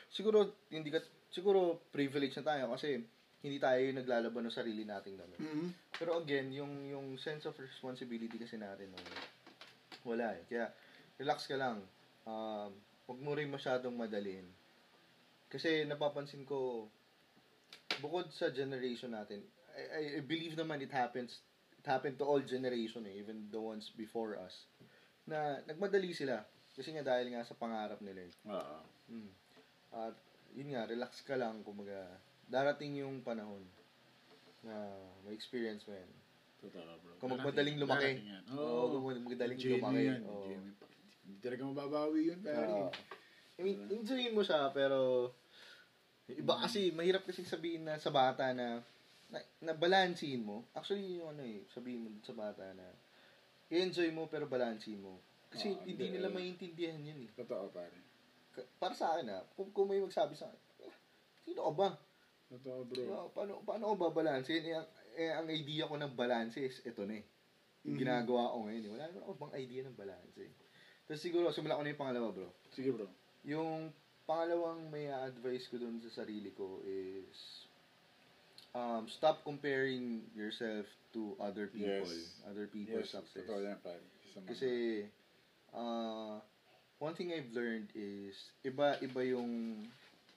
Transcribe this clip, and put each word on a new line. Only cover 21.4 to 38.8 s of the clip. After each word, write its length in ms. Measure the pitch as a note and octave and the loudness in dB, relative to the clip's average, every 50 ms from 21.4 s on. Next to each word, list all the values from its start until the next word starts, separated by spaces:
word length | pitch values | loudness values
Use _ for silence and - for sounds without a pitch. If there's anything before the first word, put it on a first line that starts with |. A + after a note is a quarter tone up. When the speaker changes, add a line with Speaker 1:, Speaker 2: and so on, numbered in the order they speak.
| - _ _ _ _ _ _ | -18 _ _ _ _ _ _
Speaker 1:
it 80 | - - | -8 0
happened 400 | D3 C3+ C3 - C#3+ B2+ A#2 C#3+ | 2 2 4 4 2 0 2 4
to 20 | |
all 140 | C#3+ D3 C#3 | 6 6 6
generation 640 | C3+ - B2+ B2+ C3 B2+ B2 A#2 A2+ A2 - A#2+ A2 | 4 4 0 0 2 2 2 2 0 0 -2 -6 -8
eh, 160 | G2 F#2+ G2+ | -8 -8 -8
even 320 | G2+ G#2+ A2 A2 G#2 G#2 | -8 -8 -8 -8 -8 -6
the 80 | A2+ A2 | -4 -4
ones 320 | A2 A2 A2 G#2+ G#2+ - | -4 -4 -4 -6 -8 -10
before 480 | - A#2 A2 G#2+ - A#2 A2+ G#2+ G#2 - | -10 -10 -10 -6 -4 -2 -2 -2 -4 -6
us, 320 | F#2 F#2 - - - - _ - - - - - - - _ _ _ | -8 -10 -14 -18 -20 -20 _ -20 -20 -20 -20 -20 -20 -20 _ _ _
na 320 | D#3 D#3 D3+ D3+ D3 C#3 C3 - | -4 -2 0 0 0 -2 -2 -6
nagmadali 480 | - D#3 E3 G3+ G3 G3 G3 F#3 F3 E3 | -8 -4 -2 2 4 4 4 4 2 0
sila. 240 | - D3 C3 A#2 G#2+ G#2+ - - - - - | -2 0 0 0 0 -2 -6 -16 -20 -20 -14
Kasi 240 | - C3+ B2+ E3 D#3 | -12 -10 -8 -6 -6
nga 80 | D3+ C3+ | -2 2
dahil 320 | C3 B2+ B2 B2 B2 A#2+ | 4 4 4 4 2 -2
nga 80 | A#2 A#2 | -4 -6
sa 160 | - - - | -6 -6 -4
pangarap 400 | A#2+ A2+ A2+ A2 G#2+ G#2 G#2 G2+ | -4 -2 -2 -2 -2 -4 -4 -6
nila 320 | G#2 G2 F#2+ F#2 F2+ F2 | -8 -10 -10 -10 -12 -14
eh. 20 | E2+ - - | -16 -14 -8
Speaker 2:
Oo. 320 | G#2 G2+ F2 D2 C#2+ D2+ D#2 D#2 E2 - - - - | -4 -4 -4 -4 -4 -8 -12 -14 -18 -20 -20 -16 -14
Speaker 1:
Mm. 200 | A#2 A2+ G#2+ G2 F#2+ - _ _ - - - - _ _ _ _ | -12 -12 -12 -12 -16 -20 _ _ -20 -20 -20 -20 _ _ _ _
At 240 | - A2+ A2+ A2+ - - - - - - - - - | -6 -6 -4 -6 -6 -10 -16 -20 -20 -20 -20 -14 -12
yun 160 | C3 C#3+ C#3+ | -10 -6 -4
nga, 160 | C#3 A#2 A2 | -2 -2 -2
relax 400 | G#2+ A#2 A#2+ B2 A#2 - - - | -2 -2 -2 -2 -4 -6 -10 -6
ka 80 | - C#3 | -2 0
lang, 320 | B2+ A#2+ A2+ A2 G#2+ G2+ | 2 2 0 0 -4 -8
kumbaga, 320 | G#2 G2+ G2+ G2+ G2+ G2 G2 F#2 F2+ F#2 F#2+ - - - - - - | -10 -10 -8 -8 -8 -8 -8 -8 -10 -14 -18 -20 -20 -20 -20 -8 -2
Darating 480 | A#2+ C3 C#3 C#3+ C#3+ D3 D3+ C#3+ C#3+ C#3 | 2 4 4 4 2 2 -2 -4 -4 -2
yung 240 | C#3 C3+ C3+ C3 A#2+ | -4 -4 -4 -4 -4
panahon 400 | B2 A#2 A2 G#2 G#2+ G2+ G2 F#2+ F#2 - - - - _ _ - - - - - - - - - - - - - | -4 -4 -4 -4 -6 -8 -10 -12 -16 -20 -20 -20 -20 _ _ -20 -20 -20 -20 -20 -20 -20 -20 -20 -20 -20 -16 -12
na 80 | A2+ A2 G#2+ G#2 G2+ G2 G2 F#2+ F#2 F#2+ F#2+ G2 | -10 -8 -6 -6 -8 -8 -12 -14 -16 -18 -16 -12
may 160 | G#2 G#2+ A2 | -10 -10 -8
experience 480 | - - - A#2+ A#2 A2 G#2+ G#2 - | -8 -4 -2 -2 -2 -2 -2 -6 -8
mo 80 | G#2+ G2+ | -10 -12
yan. 160 | F#2+ F2+ - - - - - - - - - - - | -12 -12 -14 -18 -20 -20 -20 -20 -20 -20 -20 -20 -18
Speaker 2:
Totoo, 300 | - G2 F#2+ F2+ E2 E2 - - | -16 -14 -14 -12 -14 -14 -16 -18
bro. 120 | - - - - C3 | -18 -20 -10 -6 -2
Speaker 1:
Kung 80 | B2+ | -2
Speaker 2:
Darating, 160 | C3 A#2+ - | 0 0 0
Speaker 1:
magmadaling 320 | C#3+ - D3 C#3+ D3 D3+ D3 | 2 4 4 4 4 4 2
lumaki. 320 | C#3+ C#3 C3+ C#3+ C#3 C3+ | 2 4 6 6 6 4
Speaker 2:
darating 180 | C3 - G#2 G#2 | 4 0 -4 -8
yan. 140 | G2 F#2+ F2+ A2 | -10 -12 -10 -8
Speaker 1:
Oo, 160 | C3 C#3+ D3+ | -4 -2 0
Speaker 2:
Oo. 240 | A#2+ A#2+ B2 | 2 4 4